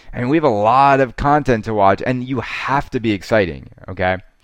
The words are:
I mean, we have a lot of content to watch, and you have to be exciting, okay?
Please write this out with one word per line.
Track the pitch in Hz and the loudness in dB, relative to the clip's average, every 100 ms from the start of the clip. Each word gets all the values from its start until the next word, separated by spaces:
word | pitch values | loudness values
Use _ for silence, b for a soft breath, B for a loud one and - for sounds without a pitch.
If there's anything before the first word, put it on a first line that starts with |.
| B | B
I | - | -6
mean, | 120 | -2
we | 160 | 2
have | |
a | 151 | 2
lot | 104 107 127 139 135 | 2 2 4 4 4
of | 131 - | 2 -2
content | 143 151 135 113 | 0 0 2 -2
to | 110 | -2
watch, | 107 98 98 - | 2 2 2 -2
and | 127 | -4
you | 127 135 | -4 -6
have | - - - 135 - | -6 -8 -4 -4 -4
to | 131 | -4
be | 113 | -2
exciting, | 101 - 113 90 69 - - - | -2 0 0 0 -4 -16 -20 -16
okay? | 92 92 92 - _ | -4 -2 -2 -8 _